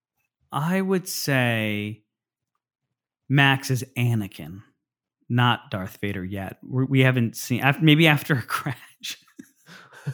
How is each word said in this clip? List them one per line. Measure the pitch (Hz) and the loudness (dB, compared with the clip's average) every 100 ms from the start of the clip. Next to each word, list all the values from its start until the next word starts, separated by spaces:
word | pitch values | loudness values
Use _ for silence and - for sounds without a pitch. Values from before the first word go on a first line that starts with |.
| _ _ _ _ _ | _ _ _ _ _
I | 139 160 190 | -4 -2 -2
would | 190 190 185 | 0 -2 -4
say | - - 135 120 113 107 104 104 107 _ _ _ _ _ _ _ _ _ _ _ _ - | -6 -2 0 2 0 -2 -4 -6 -10 _ _ _ _ _ _ _ _ _ _ _ _ 0
Max | 139 139 135 - | 4 4 2 0
is | 127 127 - | -4 -4 -2
Anakin, | 120 113 98 - 76 98 - _ _ _ _ _ - | -2 -2 -4 -10 -14 -16 -20 _ _ _ _ _ -4
not | 120 123 113 - | 2 2 2 -4
Darth | 101 92 - | -8 -8 -8
Vader | 101 98 | -8 -8
yet. | 92 98 92 - | -8 -8 -8 -12
We're, | - 127 131 | -8 -4 0
we | 135 | 4
haven't | 131 127 113 - | 4 4 -2 -4
seen, | - 117 | -6 0
af-, | 131 143 | 0 4
maybe | 160 151 165 | 6 6 6
after | 147 - 139 | 4 0 -4
a | |
<laughs> | |
crash. | - - 147 - - _ - - _ - - _ _ - - - - | -2 -6 -6 -10 -14 _ -14 -14 _ -20 -20 _ _ -20 -20 -14 -12